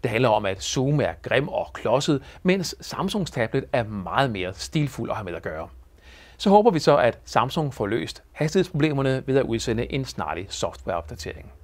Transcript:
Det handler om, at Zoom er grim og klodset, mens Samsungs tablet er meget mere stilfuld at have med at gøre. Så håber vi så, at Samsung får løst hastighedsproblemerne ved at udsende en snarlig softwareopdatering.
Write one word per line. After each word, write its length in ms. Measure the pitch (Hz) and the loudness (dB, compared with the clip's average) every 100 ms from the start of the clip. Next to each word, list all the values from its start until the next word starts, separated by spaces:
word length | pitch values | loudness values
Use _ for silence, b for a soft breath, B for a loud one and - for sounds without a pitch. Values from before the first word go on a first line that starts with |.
Det 80 | - | -2
handler 180 | 110 127 | 2 4
om, 160 | 107 101 | 4 0
at 180 | 98 | -4
Zoom 380 | - - 135 147 | -4 -2 0 2
er 100 | 92 85 | 0 -4
grim 260 | - 120 143 | 0 0 0
og 260 | 104 85 | -4 -6
klodset, 500 | - 113 127 147 143 B B | -4 0 2 2 0 B B
mens 320 | 185 190 170 - | 0 0 -2 -8
Samsungs 500 | - - 185 208 160 | -10 -6 -4 -2 -4
tablet 340 | - 110 135 - | -2 -2 -2 0
er 100 | 131 | -2
meget 480 | 110 104 87 104 135 | -2 -6 -2 0 0
mere 220 | 104 90 | 0 -6
stilfuld 560 | 95 - 160 147 - 113 | -6 -4 -2 -2 -4 -6
at 60 | - | -4
have 100 | 95 | -6
med 80 | |
at 80 | 82 | -6
gøre. 260 | 95 80 - - - - B B B B | -6 -8 -10 -14 -20 -20 B B B B
Så 120 | 208 | 6
håber 220 | 202 226 | 8 8
vi 80 | 165 | 4
så, 180 | - 143 | 4 6
at 220 | 120 - - | 4 0 -2
Samsung 480 | - 127 170 147 | 0 2 0 -4
får 140 | - 104 | -2 -2
løst 360 | 113 - - _ | -2 -4 -10 _
hastighedsproblemerne 920 | - 151 156 147 147 156 139 135 131 131 | -4 0 2 0 0 0 2 0 0 2
ved 120 | 131 | 2
at 60 | |
udsende 480 | 127 117 - 110 - | 2 -2 -2 -2 -2
en 120 | 135 131 | -4 -4
snarlig 400 | - 78 80 101 | -6 -4 -4 -8
softwareopdatering. 1000 | - 85 - - 87 80 90 95 - - - | -4 -6 -4 -4 -4 -6 -12 -12 -12 -16 -20